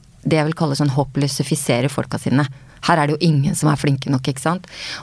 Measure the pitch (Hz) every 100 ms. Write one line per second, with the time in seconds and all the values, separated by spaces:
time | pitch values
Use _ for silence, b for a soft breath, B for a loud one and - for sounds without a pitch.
0 | - - - 160 151 160 160 139 147 131
1 | 135 143 143 - 143 160 - 120 127 -
2 | - - - 127 143 B B B - 170
3 | 143 151 170 147 139 - 151 139 147 135
4 | - 135 131 135 160 180 - B B B